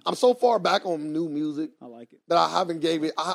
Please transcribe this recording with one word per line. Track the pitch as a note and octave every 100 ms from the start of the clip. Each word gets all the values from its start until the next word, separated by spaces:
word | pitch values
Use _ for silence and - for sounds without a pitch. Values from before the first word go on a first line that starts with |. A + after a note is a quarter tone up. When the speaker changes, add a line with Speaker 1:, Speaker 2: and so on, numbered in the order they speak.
| -
Speaker 1:
I'm |
so | - B3
far | B3 B3 A3
back | E3+ G3 G3
on | E3 D#3
new | D#3 E3+
music | D3 D3+ D3 D#3 -
Speaker 2:
I | B2
like | A#2 A#2+
it. | _ -
Speaker 1:
that | E3+
I | D#3+
haven't | F3 F3+ E3
gave | E3 E3
it. | D#3 D#3
I, | E3